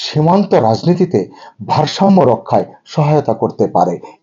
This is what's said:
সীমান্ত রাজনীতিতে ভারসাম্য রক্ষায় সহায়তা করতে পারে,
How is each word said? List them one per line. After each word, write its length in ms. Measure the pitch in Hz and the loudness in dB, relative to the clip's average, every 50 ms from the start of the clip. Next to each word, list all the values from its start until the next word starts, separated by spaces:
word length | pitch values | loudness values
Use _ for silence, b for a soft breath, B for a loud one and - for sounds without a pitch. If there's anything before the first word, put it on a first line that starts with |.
| - | -12
সীমান্ত 480 | - - 151 151 165 180 202 202 202 202 165 117 110 | -6 -4 -2 0 2 2 2 2 2 0 2 2 2
রাজনীতিতে 520 | 113 - - 165 180 175 185 165 175 104 90 B B B B B B - 104 - | 0 0 0 0 0 0 0 0 0 -2 -4 B B B B B B -14 -6 -4
ভারসাম্য 480 | - - 151 139 - - 190 196 196 185 143 123 | -2 -2 -2 -2 -2 0 2 2 4 4 4 2
রক্ষায় 360 | 117 - - - 123 101 90 B B B B - - | 2 0 -2 -2 -2 -2 -2 B B B B -8 -4
সহায়তা 420 | 165 147 147 151 151 - - 110 - 117 | -2 0 2 2 0 0 -2 -2 -2 -2
করতে 220 | 98 - - 104 95 - | -4 -2 -2 -4 -2 0
পারে, 200 | 90 90 90 87 78 B B B B | 0 0 0 -2 -6 B B B B